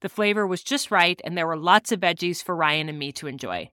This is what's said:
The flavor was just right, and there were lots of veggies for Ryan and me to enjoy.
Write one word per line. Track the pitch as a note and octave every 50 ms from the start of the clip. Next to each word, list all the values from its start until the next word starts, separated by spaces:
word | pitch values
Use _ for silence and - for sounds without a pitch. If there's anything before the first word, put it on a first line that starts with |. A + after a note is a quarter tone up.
The | - F#3
flavor | - - G#3 G#3 G#3 G#3+ G#3
was | F#3+ F#3 F3
just | - - C4+ C#4 - -
right, | G#3+ F#3+ F3 F3 F3+ - -
and | - F3
there | F3 E3 E3
were | E3 D#3
lots | D#3 F3 F#3+ G#3+ A3 -
of | A3+ F#3
veggies | F#3 F3 F3 - F3 F3 F3 - -
for | - F3+
Ryan | E3 D#3+ D3+ D3+ D#3 D#3 D#3
and | D3+ D3
me | C#3+ C#3+ C#3
to | - -
enjoy. | C#3+ C3+ C3+ C3 G2+ F2+ F2 - -